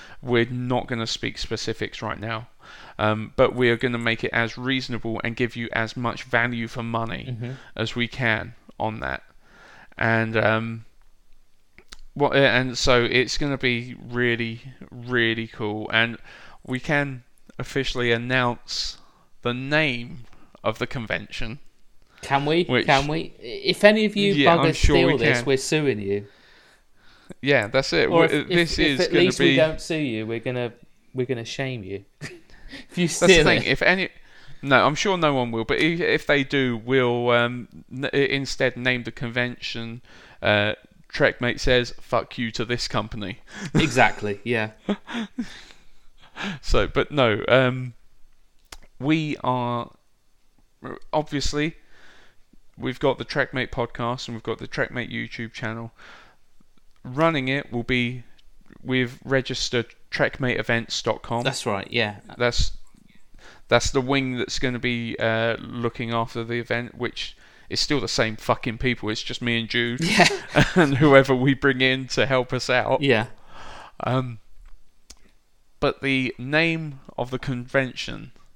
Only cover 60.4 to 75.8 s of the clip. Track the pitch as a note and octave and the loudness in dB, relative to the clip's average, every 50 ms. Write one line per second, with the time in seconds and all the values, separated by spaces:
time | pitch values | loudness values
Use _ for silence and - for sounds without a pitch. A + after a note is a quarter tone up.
60.4 | C3+ B2 G#2+ - A2+ - A#2 A#2 A2+ - - - - A#2 G#2+ - - - A#2 A#2 | -2 0 0 0 0 0 0 -2 -2 -4 -6 -4 -2 -2 -4 -4 -4 -6 -4 -2
61.4 | A#2+ C3 - - - A#2+ G2+ G2 F#2+ - - A#2 A2 G#2 G#2 G2 - - - - | -2 -2 -4 -4 -4 -2 -2 -4 -4 -4 -2 -2 -2 -2 -4 -10 -16 -16 -4 0
62.4 | A#2+ A#2+ A#2+ - - - - - - - - - - - - - - - - - | 0 0 4 4 2 2 2 -2 -10 -14 -18 -20 -20 -20 -20 -20 -20 -20 -20 -20
63.4 | - - - - - - A#2 A#2+ - - - C#3 B2+ B2+ C#3 C3+ C3+ C3 B2+ B2 | -20 -20 -20 -16 -4 2 2 2 2 2 0 0 0 2 0 0 0 0 -2 -4
64.4 | G#2+ - - - - B2+ B2 A#2 A#2+ B2 A#2+ A#2 A#2 A2+ - - A2+ A2+ A2+ A2+ | -4 -4 -4 -2 -2 -2 -2 -2 -2 -2 -2 -2 -4 -4 -4 -2 0 0 0 2
65.4 | A2+ A#2 A2+ - - A#2 A2+ A#2 A#2 A#2 - - A#2+ A2+ A#2 A#2 A#2 A#2 - A#2+ | 0 0 -2 -4 -6 -10 -8 -4 -4 -4 -4 -4 -6 -4 -2 -2 -2 -4 -4 -8
66.4 | A2+ A2+ A#2 A#2+ A#2 - A#2+ A#2 B2 A2 - - A#2+ - - - - - - - | -6 -4 -4 -6 -2 -2 -2 -4 -4 -6 -8 -6 -6 -6 -6 -6 -10 -10 -10 -16
67.4 | - - - - - - - - - - D3+ C3+ A2+ A#2+ - - A#2 A2 A2 A2 | -20 -20 -20 -20 -14 -8 -4 -2 0 0 0 0 0 -2 0 0 0 0 0 -6
68.4 | - - A#2 - - B2+ A2 A#2 - B2+ A#2+ - - G#2+ G#2+ - - - A#2+ - | -2 -2 -2 0 0 -6 -4 -2 -2 -2 -2 -2 -2 -4 -4 -4 -6 -8 -8 -6
69.4 | B2 A#2+ A#2 A#2 A2+ G#2+ - A#2+ A#2 A#2+ A#2+ B2+ E3 F3+ A3 A3 F3+ - G4+ F4+ | -2 -2 -2 -2 -2 -2 -2 -2 0 0 -2 -2 -2 0 4 4 4 4 4 -2
70.4 | - - - E3 - - - F#3 E3 C#3 C#3 B2 D3+ D3 C3+ C3+ C3 C3+ C3+ B2+ | -8 -2 2 4 4 4 6 4 4 4 4 4 6 10 10 10 8 8 4 2
71.4 | B2+ C#3+ C3+ B2+ - C#3 C3 B2+ C3 C3 C3 C3+ C3+ B2 - C3+ A2 A2+ C3 C3 | 4 2 2 4 4 2 2 4 2 2 2 0 -2 -4 0 0 2 2 2 0
72.4 | B2 - - B2+ - - B2 B2 G#2+ G#2+ C3 - C#3+ C#3 A#2+ A2 F#2+ - - - | 0 0 -2 -4 0 2 2 2 4 2 0 2 4 4 4 4 4 0 -6 -16
73.4 | - - - - - - - - - - - - - - B2 C3 C3 B2 A#2 G#2+ | -18 -18 -16 -14 -14 -14 -14 -14 -16 -18 -8 -4 -2 0 0 0 0 -2 -8 -12
74.4 | - - - - - - - - - - - - - - - - - - - - | -14 -18 -18 -18 -14 -14 -16 -16 -16 -20 -20 -20 -20 -20 -20 -20 -20 -20 -20 -20
75.4 | _ _ _ _ _ _ - - | _ _ _ _ _ _ -8 -2